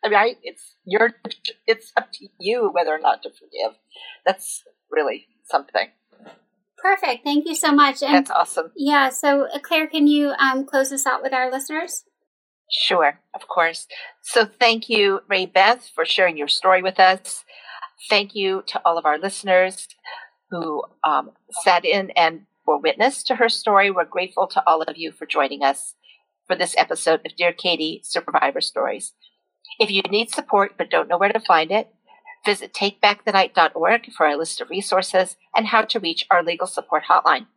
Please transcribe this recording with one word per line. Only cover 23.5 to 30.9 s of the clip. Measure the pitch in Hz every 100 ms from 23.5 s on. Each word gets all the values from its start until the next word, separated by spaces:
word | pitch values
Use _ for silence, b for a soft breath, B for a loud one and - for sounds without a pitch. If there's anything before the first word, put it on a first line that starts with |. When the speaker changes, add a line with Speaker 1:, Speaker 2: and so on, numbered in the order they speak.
| 214 - 196 202
Speaker 1:
We're | 190 165
grateful | 185 185 180 185
to | - -
all | 160
of | 156 156
you | 160
for | - 156
joining | 156 139 139
us | 139 139 - - b b b _ _
for | 180
this | 180 -
episode | - 160 - 160 -
of | -
Dear | 175
Katie | 175 180 165 156 160
Survivor | - 175 160 - - -
Stories. | - - - - - _ b _ _ _ - -
If | 214
you | 196
need | 190 202 226
support | - 285 208 196 -
but | 175